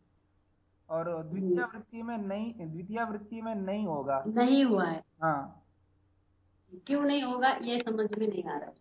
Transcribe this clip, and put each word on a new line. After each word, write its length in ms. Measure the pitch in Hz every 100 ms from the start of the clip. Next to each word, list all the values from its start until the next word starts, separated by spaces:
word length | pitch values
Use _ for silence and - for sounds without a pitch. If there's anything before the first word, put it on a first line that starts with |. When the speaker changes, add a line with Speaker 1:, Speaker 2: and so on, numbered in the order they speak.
| _ _ _ _ _ _ _ _ _
Speaker 1:
और 320 | 160 170 165
द्वितीय 260 | 160 185 190
Speaker 2:
जी। 140 | 180
Speaker 1:
वृत्ति 400 | 247 226 - 226
में 160 | 226 233
नहीं, 520 | 202 196 226 233 160
द्वितीय 340 | 160 175 220 233
वृत्ति 380 | 311 208 226
में 120 | 220 214
नहीं 320 | 190 202 208
होगा। 380 | 151 135 135 170
Speaker 2:
नहीं 380 | 220 247 277 269
हुआ 200 | 202 175
है। 200 | 160 - _
Speaker 1:
हाँ। 360 | 160 147 135 - _ _ _ _ _ _ _ _ _ _ _ 180 -
Speaker 2:
क्यों 160 | 285
नहीं 200 | 285 285
होगा, 260 | 254 247 254
ये 300 | - 233 240
समझ 340 | 233 220 214 208
में 100 | 214
नहीं 160 | 190 160
आ 140 | 147
रहा। 120 | - -